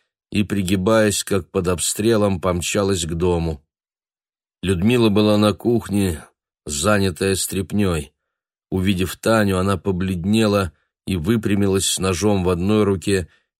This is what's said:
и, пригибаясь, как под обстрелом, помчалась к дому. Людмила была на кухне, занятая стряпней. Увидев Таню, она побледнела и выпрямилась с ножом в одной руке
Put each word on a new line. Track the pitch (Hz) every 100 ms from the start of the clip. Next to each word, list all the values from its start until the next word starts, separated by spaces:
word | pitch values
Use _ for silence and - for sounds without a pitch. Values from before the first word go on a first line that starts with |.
| _ _ -
и, | 101
пригибаясь, | 101 101 92 98 92 110 107 98
как | - 98 -
под | 98 90
обстрелом, | 87 - - 110 110 104 92
помчалась | 92 90 - 107 98 95 80
к |
дому. | 82 90 87 82 80 _ _ _ _ _ _ _ _ _ -
Людмила | 90 90 104 123 113
была | 101 107 104
на | 107
кухне, | 92 113 117 - 101 95 78 - _ _ _ -
занятая | 73 92 104 98 78 98 95
стряпней. | - 95 90 101 98 80 73 _ _ _ _ _ -
Увидев | 95 92 92 90 -
Таню, | 107 113 101 92
она | 95 92
побледнела | 101 90 95 90 92 110 110 101 87 - _ _ -
и | 90
выпрямилась | 80 117 104 101 98 95 -
с | -
ножом | 95 87 104 98
в | 90
одной | 87 95 107
руке | 101 95 104 98 85 _ _